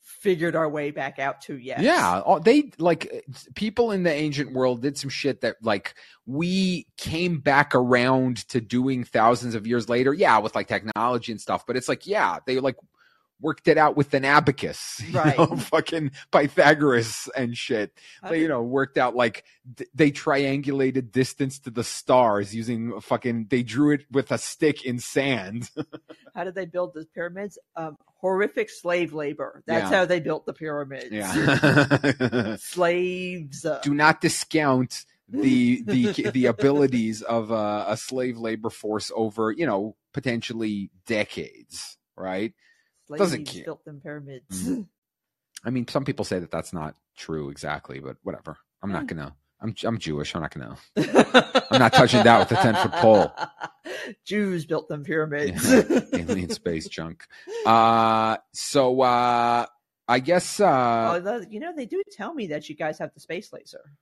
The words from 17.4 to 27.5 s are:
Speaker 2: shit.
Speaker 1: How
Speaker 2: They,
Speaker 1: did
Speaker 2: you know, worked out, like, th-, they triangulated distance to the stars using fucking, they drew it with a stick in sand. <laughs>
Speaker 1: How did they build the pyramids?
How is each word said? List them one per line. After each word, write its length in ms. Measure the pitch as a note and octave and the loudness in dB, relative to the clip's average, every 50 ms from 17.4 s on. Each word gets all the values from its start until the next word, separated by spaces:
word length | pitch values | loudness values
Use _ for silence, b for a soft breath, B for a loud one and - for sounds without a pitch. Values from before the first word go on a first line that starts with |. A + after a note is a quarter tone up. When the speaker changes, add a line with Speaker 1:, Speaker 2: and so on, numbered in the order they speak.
| B2+ A#2 A#2+ - | -4 -4 -4 -8
Speaker 2:
shit. 340 | - - C3 A2 G#2 - _ B B B B B B | -6 -4 -2 -2 -2 -4 _ B B B B B B
Speaker 1:
How 60 | F#3 | -4
Speaker 2:
They, 60 | E3 | 0
Speaker 1:
did 60 | D#3+ D#3+ | 0 0
Speaker 2:
you 40 | D#3+ | 0
know, 120 | D3 B2 A#2 | 0 -2 -2
worked 340 | A#2+ B2+ C#3 C3+ C3+ _ D3+ | 0 0 0 0 0 _ 0
out, 180 | B2+ B2 A2+ | 0 2 2
like, 280 | B2 B2 A#2 - - b b b b b B2+ A#2+ - | 2 0 0 0 -6 b b b b b -20 -16 -16
th-, 120 | B2 _ _ | -16 _ _
they 180 | B2+ E3 C#3+ | 4 4 4
triangulated 1000 | C#3+ - - D#3+ C#3+ C#3 C#3+ C3+ C3+ C#3+ C#3 C#3 C#3 C#3 C3+ C3+ B2+ C3+ B2+ A2+ | 4 -2 -2 0 2 2 2 0 0 -2 -2 -2 0 0 0 0 0 -2 -4 -2
distance 480 | _ B2+ C3 - - _ C#3+ C3+ C3+ - | _ 0 0 0 0 _ -4 -4 -4 -10
to 100 | _ C3 | _ -10
the 140 | A2+ A#2+ A#2 | -6 -6 -6
stars 720 | - - - - - C3 B2+ B2 A2+ G#2 G2+ G2+ G2 G#2 | -6 -8 -12 0 4 4 6 6 6 4 2 0 -4 -6
using 440 | A2+ A2+ A2+ A#2+ A2+ A2+ A#2 G#2+ G#2 | -8 -6 -4 -4 -4 -6 -6 -8 -10
fucking, 460 | - - C3 A2+ - B2+ A#2 A#2 A2 G2+ | -4 -4 -4 -2 -2 -2 -4 -4 -4 -2
they 120 | C3 B2+ B2 | -2 -2 -2
drew 280 | A2+ G#2+ B2 D3 D3 D3 | -2 0 2 2 2 2
it 120 | C#3+ - _ | 0 -2 _
with 200 | B2+ C#3 B2+ - | -2 -2 -2 0
a 60 | C3 A#2 | -4 -6
stick 440 | - - - _ D#3+ D3+ C#3+ - - | -4 -8 -4 _ 0 0 0 0 -4
in 120 | B2+ A#2+ A#2+ | -6 -6 -6
sand. 720 | G#2+ - - C#3 C3+ C#3 C3+ A2+ F#2+ F#2 G#2 A#2+ A#2+ - _ | -8 -4 -2 -2 0 0 -2 -2 -4 -8 -10 -10 -12 -12 _
<laughs> 600 | D#3 D3 _ - D3+ _ _ - _ _ C3+ _ | -12 -12 _ -14 -20 _ _ -20 _ _ -18 _
Speaker 1:
How 80 | F#3+ F3 | -10 -10
did 120 | F#3+ F3+ | -8 -8
they 100 | F#3+ F#3 | -10 -10
build 280 | E3+ D#3+ F3+ F3+ F3+ F3+ | -8 -6 -6 -6 -6 -8
the 120 | D#3 D#3+ _ _ | -14 -16 _ _
pyramids? 420 | G3+ E3+ F3 F3 F#3+ G3+ G#3 | -10 -10 -10 -8 -10 -12 -12